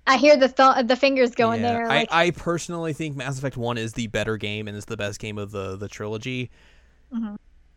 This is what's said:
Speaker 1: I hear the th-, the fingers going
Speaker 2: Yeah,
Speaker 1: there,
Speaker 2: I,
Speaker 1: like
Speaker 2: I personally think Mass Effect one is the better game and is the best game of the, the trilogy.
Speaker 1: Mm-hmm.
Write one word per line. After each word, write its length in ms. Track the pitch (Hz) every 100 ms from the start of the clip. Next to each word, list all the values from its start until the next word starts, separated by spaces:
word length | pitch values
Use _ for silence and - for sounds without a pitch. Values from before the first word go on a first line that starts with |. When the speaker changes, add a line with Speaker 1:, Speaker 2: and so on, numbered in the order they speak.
| 233
Speaker 1:
I 120 | 262
hear 180 | 294 294
the 140 | 262
th-, 360 | 262 262 269 240
the 120 | 254
fingers 340 | 277 269 240
going 280 | 240 226 226
Speaker 2:
Yeah, 100 | 233
Speaker 1:
there, 120 | 233 233
Speaker 2:
I, 140 | 143
Speaker 1:
like 100 | -
Speaker 2:
I 200 | 165 175
personally 600 | - 170 170 - 170 165
think 240 | 147 156 139
Mass 220 | 127 135
Effect 180 | 139 127
one 220 | 117 120
is 160 | 113
the 140 | 123 110
better 280 | 110 107 107
game 320 | 104 107 104
and 80 | 104
is 80 |
the 140 | 101 104
best 200 | 101 104
game 180 | 110 104
of 140 | 101
the, 260 | 104 95 95
the 100 | 101
trilogy. 640 | - 107 110 127 127 123 _ _ _ _ _ _
Speaker 1:
Mm-hmm. 220 | 233 214 208 _ _ _